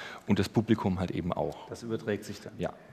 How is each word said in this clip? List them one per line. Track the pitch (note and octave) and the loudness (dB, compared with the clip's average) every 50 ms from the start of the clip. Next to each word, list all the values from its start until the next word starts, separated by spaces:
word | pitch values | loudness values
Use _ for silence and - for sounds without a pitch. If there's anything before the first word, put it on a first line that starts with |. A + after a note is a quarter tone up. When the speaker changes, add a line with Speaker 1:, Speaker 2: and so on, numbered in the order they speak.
| - - - - - | -12 -12 -12 -4 2
Speaker 1:
und | - G2+ G2 | 4 4 4
das | G2 - | 4 4
Publikum | - A#2+ G#2+ A#2 A2+ - - G2+ F#2 F#2 | 4 4 4 6 4 4 4 2 0 0
halt | F2+ F2 | 0 -2
eben | - - - F2 | -2 -2 -2 0
auch. | - - D2+ D#2 C#2+ - - - | 0 0 0 -2 -4 -6 -10 -12
Speaker 2:
Das | A#2 - A#2 | -12 -10 -6
überträgt | A2+ A2 A2 A2+ A2+ G2+ G2 - | -4 -4 -2 -2 -2 -2 -2 -4
sich | - G#2 - | -8 -10 -10
dann. | - - - - | -12 -12 -6 -4
Speaker 1:
Ja, | F2+ - - - - - | -4 -4 -4 -8 -14 -10